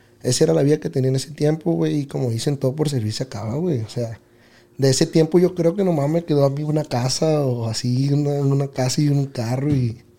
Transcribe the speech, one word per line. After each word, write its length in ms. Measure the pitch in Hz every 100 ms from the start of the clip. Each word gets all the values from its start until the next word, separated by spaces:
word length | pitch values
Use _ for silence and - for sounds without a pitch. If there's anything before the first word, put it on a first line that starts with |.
| _ _
Esa 220 | 127 127
era 80 | 160
la 100 | 165
vida 140 | 139 151
que 120 | 165
tenía 200 | 139 131
en 60 | 131
ese 140 | -
tiempo, 420 | 143 147 160 170
güey, 260 | 165 160 151
y 60 | 135
como 220 | 143 127
dicen, 260 | 113 147 139
todo 180 | 131
por 140 | 151 147
servir 240 | 139 107
se 100 | 107
acaba, 320 | - 104 110
güey. 280 | 135 180 127
O 60 | 107
sea, 300 | 120 117 110 _ _ _ - _ -
de 140 | 135
ese 160 | 131 160
tiempo 320 | 165 160 180
yo 160 | 180
creo 220 | 175 165 202
que 80 |
nomás 240 | 185 160 143
me 140 | 165
quedó 200 | 165 147
a 60 | 139
mí 140 | 139
una 200 | 151 156
casa 560 | 147 123 131 - 160 151 135
o 220 | 120 113
así, 440 | 110 123 127 139
una, 180 | 143 143 143
una 260 | 139 139 139
casa 340 | - 127 139
y 100 | 147
un 160 | 143 135
carro 420 | 131 113 127 147
y, 300 | 139 120 107 -